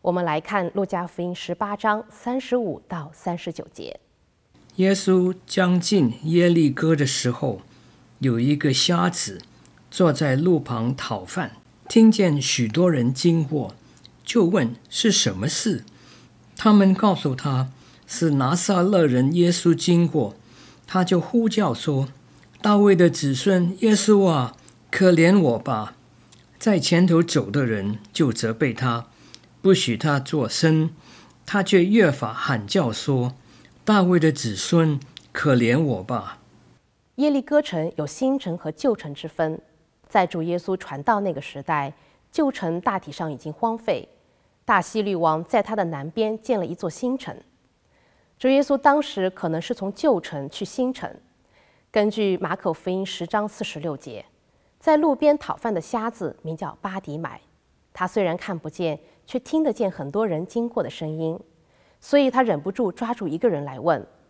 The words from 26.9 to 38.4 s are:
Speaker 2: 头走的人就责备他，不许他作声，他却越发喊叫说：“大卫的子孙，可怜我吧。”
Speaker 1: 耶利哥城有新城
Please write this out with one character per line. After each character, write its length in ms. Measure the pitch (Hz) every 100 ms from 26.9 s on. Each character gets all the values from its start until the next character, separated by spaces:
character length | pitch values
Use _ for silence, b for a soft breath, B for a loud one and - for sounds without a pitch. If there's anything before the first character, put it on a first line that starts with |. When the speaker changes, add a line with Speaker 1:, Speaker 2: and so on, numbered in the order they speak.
| 170 180
Speaker 2:
头 160 | 165
走 260 | 170 151 -
的 160 | 135
人 340 | 127 107 98 107 -
就 200 | - 143
责 200 | 107 110
备 220 | 113 143
他， 320 | 110 127 117 - B B B B _
不 100 | 185
许 240 | 185 - 110
他 220 | 156 143
作 300 | 135 156 120
声， 420 | - 165 156 160 B B B B B -
他 160 | 208
却 220 | 185 196
越 260 | 175 220 165
发 220 | 131 110
喊 340 | 113 - 120 101
叫 260 | 196 131
说 420 | 110 - 131 127 127 b b b _
：“大 180 | - 214
卫 180 | 180 180
的 100 | 180
子 240 | - 120
孙， 460 | 98 - 170 160 143 - - -
可 240 | - 151 123
怜 260 | 117 127
我 200 | 156 107
吧。” 360 | 95 123 95 - _ _ _ _ _ _ _ -
Speaker 1:
耶 140 | 294
利 100 | 277
哥 220 | - 294
城 280 | 294 170 160 -
有 100 | 147
新 320 | - 262
城 180 | 269